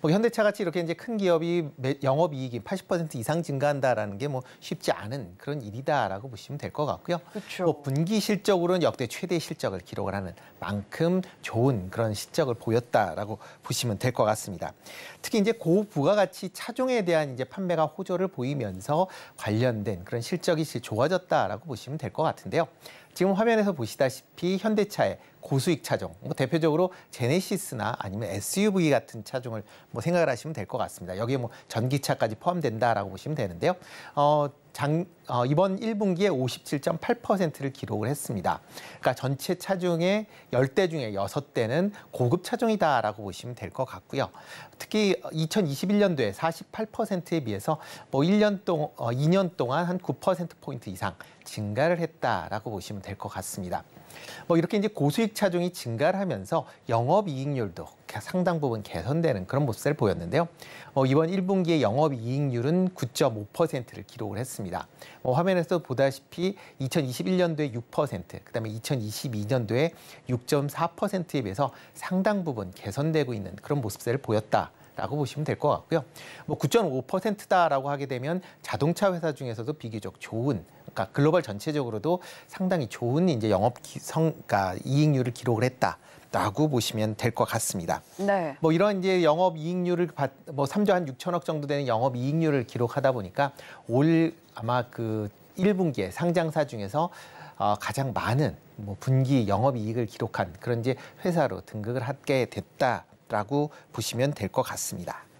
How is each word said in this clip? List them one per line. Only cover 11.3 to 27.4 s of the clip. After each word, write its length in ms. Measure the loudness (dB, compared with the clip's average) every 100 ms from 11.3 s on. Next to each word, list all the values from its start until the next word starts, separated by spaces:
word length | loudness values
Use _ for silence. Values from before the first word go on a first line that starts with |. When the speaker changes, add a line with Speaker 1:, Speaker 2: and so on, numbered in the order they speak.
| -12
Speaker 1:
좋은 480 | -6 2 2 2 -4
그런 240 | -2 -2
실적을 420 | -2 -4 0 0
보였다라고 840 | 0 0 0 4 2 4 0 -6 -8 -12 -20
보시면 360 | -6 -4 -2 0
될 140 | -2
것 120 | 2
같습니다. 500 | 2 2 -4 -8 -10 -10 -18 -16 -16 -14
특히 160 | -2 2
이제 140 | 2
고부가가치 1000 | 2 4 4 4 0 4 4 2 0 -10
차종에 520 | -8 -8 -2 0 2
대한 280 | 4 2 2
이제 120 | -4
판매가 420 | -6 -4 -2 2 0
호조를 420 | -2 -4 -2 -2
보이면서 800 | -2 -4 -2 -4 -6 0 2 2 -2 -18 -8
관련된 680 | -2 2 2 0 -4 -6
그런 160 | -6 -6
실적이 440 | -4 -2 0 0 -2
좋아졌다라고 1000 | -6 -4 0 2 2 2 2 2 -2
보시면 320 | -8 -10 -8 -8
될 140 | -6
것 140 | -2
같은데요. 420 | -2 -2 -2 -2 -2 -6 -20 -20 -20
지금 200 | 0 2
화면에서 380 | 4 4 4 2
보시다시피 840 | 0 -6 0 0 0 _ -6 -2 0
현대차의 600 | 2 2 0 2 0 0 -12 -20
고수익 420 | 0 2 2 0
차종, 300 | 0 -2 -2 -8
뭐, 140 | -8
대표적으로 580 | -2 0 4 4 4 2 -2 -20
제네시스나 840 | -4 2 2